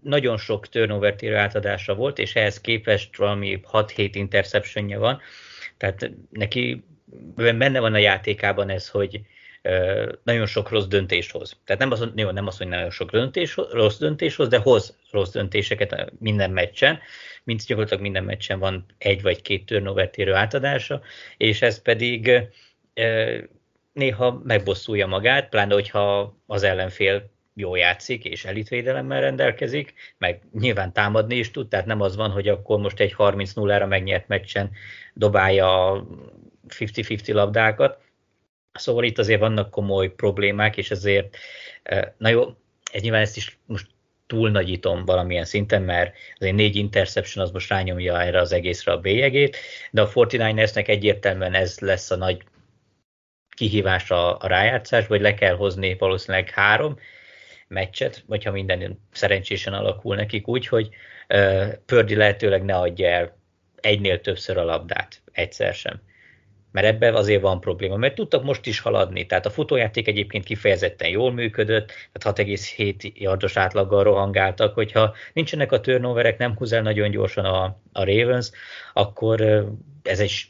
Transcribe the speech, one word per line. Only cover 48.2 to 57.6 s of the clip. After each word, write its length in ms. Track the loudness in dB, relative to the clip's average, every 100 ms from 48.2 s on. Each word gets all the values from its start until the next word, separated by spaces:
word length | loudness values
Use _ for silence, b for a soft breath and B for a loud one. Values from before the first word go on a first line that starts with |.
erre 180 | 2 2
az 120 | 2
egészre 400 | 0 -2 -2 -2
a 80 | 0
bélyegét, 580 | 2 2 2 4 2 B B B B
de 100 | 2
a 60 | 2
forty-ninersnek 800 | 4 2 2 0 2 2 2 0
egyértelműen 640 | 2 2 2 0 -2 0
ez 260 | 0 0 -2
lesz 320 | -2 -2 -2
a 40 | -2
nagy 280 | -2 -4 -8 _ _ _ _ _ _ _ _ _ _
kihívás 640 | -4 -2 0 2 0 2
a, 260 | 2 2 0
a 100 | 0
rájátszás, 600 | 2 4 2 0 0 2
vagy 140 | 2
le 120 | 2
kell 220 | 4 2 2
hozni 400 | 0 0 -2 0
valószínűleg 520 | 0 0 -2 -2 -2
három 500 | 2 4 4 2 -6 B B B B B B